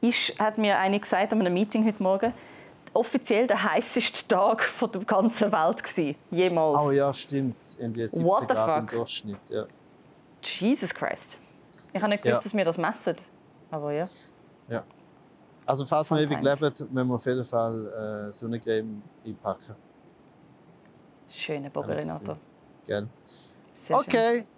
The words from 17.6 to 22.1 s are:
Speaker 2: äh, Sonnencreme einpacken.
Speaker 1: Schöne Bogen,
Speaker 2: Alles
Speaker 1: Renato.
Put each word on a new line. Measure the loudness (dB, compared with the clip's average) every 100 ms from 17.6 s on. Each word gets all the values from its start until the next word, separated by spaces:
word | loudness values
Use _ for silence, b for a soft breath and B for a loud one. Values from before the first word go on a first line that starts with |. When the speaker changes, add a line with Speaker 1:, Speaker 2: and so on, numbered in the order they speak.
| 0 -2 -8 -8 -8 -8 -10
Speaker 2:
äh, |
Sonnencreme | -10 -8 -6 -2 -2 -2 -10 -16 -18 -14
einpacken. | -8 -6 -6 -8 -20 -20 -20 -20 _ -20 -20 -20 -20 -20 -20 -20 -20 -20 -20 -20
Speaker 1:
Schöne | -12 -6 -6 -6
Bogen, | -8 -4
Speaker 2:
Alles | -4
Speaker 1:
Renato. | -4